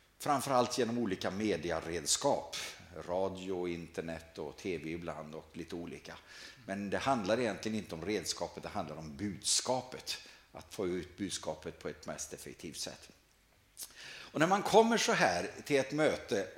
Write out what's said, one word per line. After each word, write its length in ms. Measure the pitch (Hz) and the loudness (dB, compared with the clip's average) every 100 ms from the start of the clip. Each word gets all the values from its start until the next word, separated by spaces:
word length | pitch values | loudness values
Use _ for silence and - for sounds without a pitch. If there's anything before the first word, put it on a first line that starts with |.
| _ - | _ -4
framförallt 600 | 147 139 139 127 117 - | 0 2 4 4 4 2
genom 200 | 113 120 | 2 2
olika 320 | 110 92 98 | 0 0 0
mediaredskap, 1300 | 95 107 85 85 80 80 85 73 - 143 117 - - - - - 85 78 | 0 2 2 0 -2 -2 -2 0 2 4 2 -2 -8 -8 -10 -14 -10 -2
radio, 600 | 90 95 95 92 92 90 | 0 0 -2 -4 -2 -2
internet 720 | 85 80 - 82 82 - - | -4 -6 -6 -6 -6 -10 -10
och 180 | 73 - | -10 -6
T 220 | 101 82 | -4 -4
V 120 | 78 | -4
ibland 440 | 85 85 76 76 | -6 -6 -8 -8
och 140 | 78 - | -12 -12
lite 220 | 85 82 | -12 -8
olika. 420 | 87 85 71 - - - - - - - | -8 -8 -10 -12 -16 -16 -18 -16 -14 -6
Men 240 | 98 101 | -4 -2
det 80 | 92 | 0
handlar 420 | 135 127 95 113 | 2 2 4 4
egentligen 380 | 117 90 110 110 | 2 0 -2 -4
inte 160 | 85 | -4
om 100 | 82 | -6
redskapet, 580 | 87 104 78 - 85 - | -2 0 -2 -4 -6 -6
det 60 | 82 | -6
handlar 280 | 101 78 76 | -6 -6 -8
om 200 | 80 71 | -10 -6
budskapet. 1040 | 104 85 - - - 127 - - - - - - - | -6 -4 0 2 2 -2 -2 -8 -8 -8 -10 -20 -18
Att 220 | 73 78 | -18 -10
få 120 | - 92 | -2 0
ut 300 | 90 80 - | 0 -4 -6
budskapet 640 | 95 - - 78 85 - | -4 -4 -6 -6 -8 -8
på 100 | 80 | -8
ett 180 | 73 - | -8 -8
mest 260 | 76 - | -8 -8
effektivt 440 | - - - 82 - | -10 -12 -12 -10 -8
sätt. 320 | - - - - _ _ _ _ _ - - - | -8 -10 -16 -20 _ _ _ _ _ -14 -14 -14
Och 360 | - - - 143 | -14 -14 -6 2
när 60 | 165 | 4
man 160 | 202 | 4
kommer 360 | - 202 226 226 | 8 10 10 6
så 140 | - | 4
här 380 | 175 135 87 92 - | 6 6 4 0 -6
till 120 | - 139 | 2 2
ett 160 | 131 | 4
möte 560 | 147 143 82 - 107 92 | 4 4 2 0 0 0